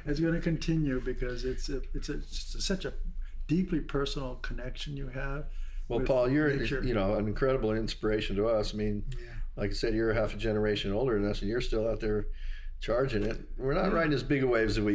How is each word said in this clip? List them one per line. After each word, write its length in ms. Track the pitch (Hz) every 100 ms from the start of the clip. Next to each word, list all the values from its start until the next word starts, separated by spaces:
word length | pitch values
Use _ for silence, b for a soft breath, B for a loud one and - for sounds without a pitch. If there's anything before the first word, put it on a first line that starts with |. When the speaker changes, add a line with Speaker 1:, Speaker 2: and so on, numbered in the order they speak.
| 147
Speaker 1:
It's 140 | 147
gonna 200 | 165 170
continue 600 | 170 151 - 160 143 127
because 440 | 127 123 127 123
it's 240 | 127 127 -
a, 140 | 131 -
it's 160 | 139 -
a, 100 | 139
it's 460 | - - - -
such 200 | - 190
a 80 | 131 - 170 - B B -
deeply 320 | 170 175 156
personal 560 | - 139 139 143 127 123
connection 540 | 127 120 127 - 147 139
you 120 | 127
have 380 | 131 139 143 147 B B B -
Speaker 2:
Well, 100 | 117
Speaker 1:
with 80 | 131
Speaker 2:
Paul, 240 | 127 123
you're, 240 | 147 151
Speaker 1:
nature. 300 | 135 117 131
Speaker 2:
you 100 | 127
know, 200 | 110 95 107
an 100 | 107
incredible 460 | 101 135 131 110
inspiration 640 | 110 107 - 107 107 101 98
to 100 | 113
us. 280 | 107 104
I 20 | 104
mean, 260 | 104 104 131 B
Speaker 3:
Yeah. 60 | B B B -
Speaker 2:
like 140 | 101
I 20 |
said, 200 | - 117
you're 200 | 110 113
a 20 |
half 200 | 110 104
a 20 | 104
generation 560 | 110 107 107 104 101
older 260 | 104 131 104
than 80 | 101
us, 120 | -
and 100 | 101
you're 100 | 120
still 280 | 113 113 113
out 100 | 113
there 280 | 110 104 - B B B B -
charging 420 | - 117 135 107
it. 160 | 107 107 - -
We're 180 | 131
not 180 | 170 190
Speaker 1:
Yeah. 60 | 165
Speaker 2:
riding 140 | 156
as 120 | 131
big 180 | 117 139
a 40 | 131
waves 280 | 113 110 107
as 60 |
we 100 | 104